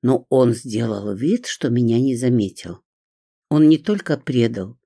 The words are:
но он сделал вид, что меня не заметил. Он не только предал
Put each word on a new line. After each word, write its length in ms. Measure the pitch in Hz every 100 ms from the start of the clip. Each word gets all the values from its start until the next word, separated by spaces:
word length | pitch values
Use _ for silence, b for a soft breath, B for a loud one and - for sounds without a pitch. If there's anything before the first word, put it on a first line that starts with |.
но 220 | 123 127 -
он 240 | 131 123
сделал 600 | 117 131 110 117 104 104 98
вид, 320 | 135 240 -
что 220 | - 143
меня 300 | 120 120 117
не 160 | 135 123
заметил. 680 | 127 123 98 - 87 85 _ _ _ _ _ _ _
Он 180 | 151 156
не 80 | 156
только 400 | - 208 - 143
предал 600 | - 127 117 117 95 117